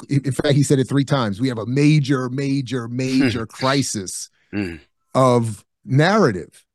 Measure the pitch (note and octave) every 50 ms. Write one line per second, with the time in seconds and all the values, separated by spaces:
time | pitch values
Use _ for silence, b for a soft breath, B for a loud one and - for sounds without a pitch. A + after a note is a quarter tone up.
0 | - - C3+ C3+ - C#3+ B2+ - C#3+ D3+ C#3 D3 C#3 - D3 C3+ B2+ - B2+ C#3+
1 | C3+ - C#3+ C3+ A#2+ G#2 G2 F#2 C3 C3 B2 A2 G#2 A2+ B2+ C#3+ C#3+ D3 D#3 D#3
2 | C#3 A#2+ C#3+ B2+ B2+ B2 B2+ C3+ C#3 C#3 C3+ C#3 C3+ G#2+ B2+ B2+ A#2 A2+ A#2+ B2+
3 | C3 C3 C3 C3 C3 B2+ G#2+ A#2+ A2+ - - - C3 C3 C#3 C#3+ B2+ - - G#2+
4 | F#2 F2 - - - - _ _ _ - - G2+ G2+ F2 E2 D2+ - _ _ _
5 | _ _ - B2+ C3 C3 B2 A#2+ A2+ A2+ G#2 - _ _ _ _ - - C3 C#3
6 | D3+ F3+ G3+ A3+ F#3+ C3 G2 F2 D2+ - _ - _ _ _